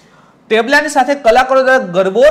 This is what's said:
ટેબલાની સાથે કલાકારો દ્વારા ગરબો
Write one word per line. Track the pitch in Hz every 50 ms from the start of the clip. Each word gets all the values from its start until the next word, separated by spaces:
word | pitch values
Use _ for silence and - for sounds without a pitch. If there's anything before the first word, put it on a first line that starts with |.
| _ _ _ _ _ _ _ _ _ -
ટેબલાની | 220 220 233 247 285 294 302 302
સાથે | 294 285 247 285 285
કલાકારો | 277 - 226 226 247 254 254 269 262 262
દ્વારા | 262 262
ગરબો | 254 202 185 170 185 190 196 190 226 269 302